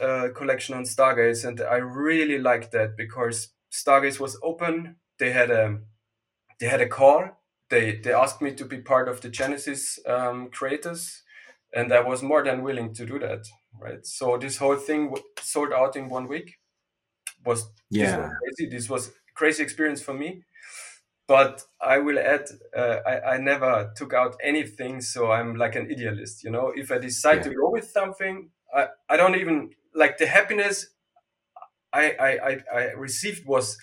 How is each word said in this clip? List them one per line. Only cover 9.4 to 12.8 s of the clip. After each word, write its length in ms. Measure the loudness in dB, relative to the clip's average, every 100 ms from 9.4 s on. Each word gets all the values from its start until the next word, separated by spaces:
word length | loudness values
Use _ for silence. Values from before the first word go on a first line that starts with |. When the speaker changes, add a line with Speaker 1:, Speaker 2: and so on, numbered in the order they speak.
| -4 -4 -6 -6 -8 -8 -2
Speaker 1:
um, 440 | -2 -2 -4 -10
creators, 720 | -8 -6 -4 -6 -10 -12 -16 _ -20 -20 -20 _
and 200 | -4 4
I 80 | 4
was 220 | 4 -2
more 200 | 2 2
than 200 | 2 -2
willing 320 | -4 -6